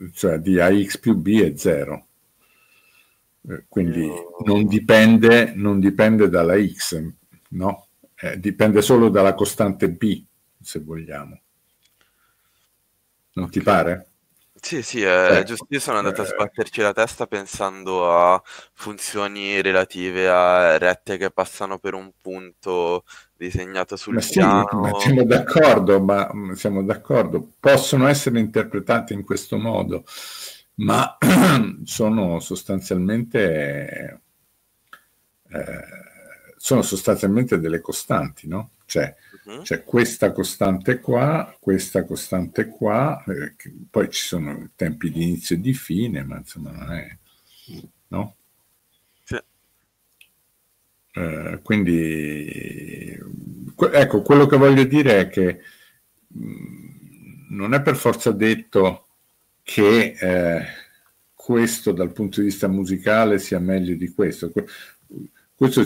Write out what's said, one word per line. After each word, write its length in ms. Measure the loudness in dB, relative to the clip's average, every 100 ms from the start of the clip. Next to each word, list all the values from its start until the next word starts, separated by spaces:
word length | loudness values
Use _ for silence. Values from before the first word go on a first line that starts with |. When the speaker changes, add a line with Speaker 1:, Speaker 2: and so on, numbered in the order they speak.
| -14
Speaker 1:
cioè 240 | -4 -2 0
di 200 | 0 2
A 100 | 4 2
X 140 | 0 -2
più 160 | 0 0
B 260 | 2 2
è 140 | 2 0
zero. 500 | -2 0 -4 -10 -16 _ _ _ _ _ _ _ _ _ _ _ _ _ -16
Eh, 180 | -16 -6
quindi 380 | -2 0 0 -4
Speaker 2:
Io 300 | -6 -12 -6
Speaker 1:
non 300 | 0 2 2
dipende, 840 | 2 6 8 8 8 8 6 4 -2
non 240 | -2 2
dipende 500 | 2 4 4 4 4
dalla 260 | 4 2 2
X, 380 | 0 -4 -8 -8 -10 -14 _ _ _
no? 380 | -6 -6 -6 _ _ _ -14
Eh, 240 | -10 -6
dipende 420 | -4 2 4 4
solo 280 | 6 6 6
dalla 240 | 6 4
costante 560 | 2 -2 0 -2 0 -2
B, 320 | -2 -2 -2 -8 _ _ _
se 200 | -14 -14
vogliamo. 600 | -12 -12 -12 -14 -16 -20 _ _ _ _ _ _ _ _ _ _ _ _ _ _ _ _ _ _ _
Non 160 | -8 -6
ti 100 | -2
Speaker 2:
Ok. 40 |
Speaker 1:
pare? 420 | 2 2 2 -4 -8 _ _ _ _ _
Speaker 2:
Sì, 200 | -10 -10
sì, 180 | -8 -2
è 360 | 2 4 4 4
Speaker 1:
Eh, 40 |
Speaker 2:
giusto. 220 | 0 -6 -8
Io 100 | -8
sono 180 | -4 -2
andato 240 | -2 -4
a 40 | -6
Speaker 1:
eh. 20 |
Speaker 2:
sbatterci 540 | -6 -6 -6 -6 -2
la 120 | -2
testa 320 | 0 -2 -4 -8
pensando 880 | -8 -10 -8 -8 -8 -6 -2 2
a 280 | 4 4 2 -2 -20 -20
funzioni 840 | -18 -16 -12 -10 -6 -8 -8 -6 -2
relative 640 | 0 0 0 -4 -6 -2 2
a 480 | 4 4 4 4 4
rette 400 | 2 -2 -6 -6
che 140 | -4
passano 480 | -4 -6 -6 -10 -8
per 160 | -8 -10
un 160 | -14 _
punto 840 | -14 -14 -16 _ -6 -2 -2 -4 -8 -20 _ -14
disegnato 600 | -8 -8 -6 -6 -6 -8
sul 200 | -6 -4
Speaker 1:
Ma 60 |
sì, 120 | -2
Speaker 2:
piano. 340 | 2 4 2 0
Speaker 1:
ma 260 | -2 -2 0
siamo 240 | 2 4
d'accordo, 760 | 4 2 2 4 6 6 4 4
ma, 300 | 2 0 -2
mm, 200 | -6 -10
siamo 320 | -6 -4 -2
d'accordo. 680 | -2 -4 0 0 0 -2 -8 _
Possono 460 | 4 4 4 2 4
essere 320 | 2 0 0
interpretate 720 | 0 -2 -2 -4 -2 -2 -2
in 100 | -8
questo 340 | -6 -6 -6 -6
modo, 460 | -4 -4 -4 -6 -10 -18 -16 -16 -18 -18 _ -4
ma 420 | 0 0 0 0
<clears throat> 640 | 4 6 6 4 0 -6
sono 560 | -10 -2 0 0 0 -4
sostanzialmente, 1800 | -6 -10 -6 -6 -4 -2 -2 -2 -2 0 0 0 -4 -6 -10 -12 -14 -18 _ _ _ _ _ _ _ -20 _ _ _ _ _
eh, 340 | -12 -10 -12 -16 -20 -20 _ -20 -20 _ -8
sono 240 | 0 0
sostanzialmente 760 | 0 -2 0 0 2 0 2 0
delle 220 | -2 -6
costanti, 640 | -6 -8 -4 -4 -4 -10 -12
no? 240 | -10 -12 _ -8
Cioè, 280 | -4 -4 -8 _ -20 -20
Speaker 2:
Mhm. 160 | -14
Speaker 1:
c'è 200 | -8 -8
questa 480 | -2 0 0 0 -2
costante 680 | -2 -6 -2 -2 0 -2 -4
qua, 560 | -2 0 0 -2 -6 -8
questa 440 | -2 -2 -2 -4 -4
costante 640 | -8 -6 -6 -4 -4 -6
qua, 560 | -4 -2 0 -2 -4 -8
eh, 300 | -10 -10 -16
che 180 | -20 -20 -6
poi 200 | -4 -2
ci 120 | -4 -6
sono 440 | -6 -8 -10 -14 -8
tempi 340 | -6 -6 -6
di 120 | -4
inizio 320 | -4 -4 -4 -4
e 40 |
di 120 | -2
fine, 500 | -4 -4 -4 -4 -6
ma 140 | -10 -12
insomma 340 | -16 -16 -16
non 200 | -14 -12
è, 260 | -12 -14 -20 _ _ _ _ -20 -20 -20 _ -12
no? 260 | -10 -10 -14 _ _ _ _ _ _ _ _
Speaker 2:
Sì. 160 | -10 -10 -10 _ _ _ _ _ _ _ _ _ _ _ _ _ _ _ _
Speaker 1:
Eh, 460 | -10 -8 -8 -10 -8
quindi, 1500 | -2 0 2 0 0 -4 -6 -8 -10 -12 -14 -14 -14 -14 -14 -16 -16 -16 -16 -16 -12 0
que-, 160 | 2
ecco, 300 | 4 4 2
quello 240 | 6 6 8
che 120 | 6
voglio 260 | 6 6 4
dire 340 | 4 4 4
è 60 | 2
che, 320 | 0 -2 -2 -12 -20 _ _ _ _ _ -16
mm, 1080 | -14 -14 -16 -18 -20 -20 -20 -20 -20 -20 -14
non 240 | -8 0
è 80 | 0
per 140 | 2 0
forza 340 | 0 0 0
detto 760 | 2 2 0 0 2 2 0 _ _ _ _ _ _
che, 520 | -6 2 4 6 2 -2
eh, 460 | -2 0 0 -2 -6 -16 -20 _ _ _ _ _
questo 560 | -2 0 0 -2 -4
dal 200 | -2 -4
punto 280 | -4 -6 -2
di 80 | -2
vista 200 | -2 -2
musicale 720 | -2 -2 -4 0 2 4 0
sia 200 | -2 -4
meglio 360 | -2 -2 -2 -4
di 140 | -6
questo. 380 | -2 -2 -4 -8
Que-, 140 | -6 -8 -10 -20 _ _ -20 -20 _ _ 0
questo 280 | 2 2